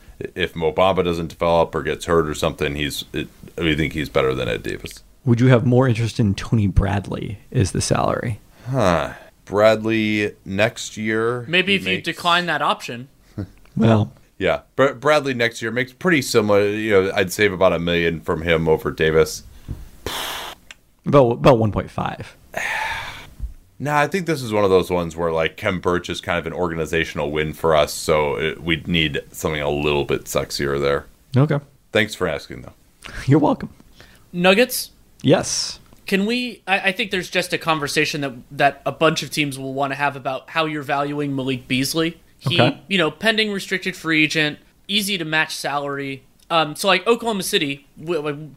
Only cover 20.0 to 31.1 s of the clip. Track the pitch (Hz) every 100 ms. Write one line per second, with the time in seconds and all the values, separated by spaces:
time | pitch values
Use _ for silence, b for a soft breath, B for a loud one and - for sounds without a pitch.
20 | - B B B B B - - _ _
21 | - 147 120 123 147 117 110 95 82 -
22 | - - - - - - B B B B
23 | B B B B - - - - 139 147
24 | 147 196 165 143 120 107 101 92 87 90
25 | 82 80 85 80 80 - 107 90 90 87
26 | 90 85 - 87 80 76 87 82 78 82
27 | 78 80 73 76 78 73 82 78 73 -
28 | - 78 73 60 78 - 82 80 - 85
29 | 78 71 - - 85 76 73 73 76 73
30 | 69 67 - 71 67 - 69 69 69 71
31 | -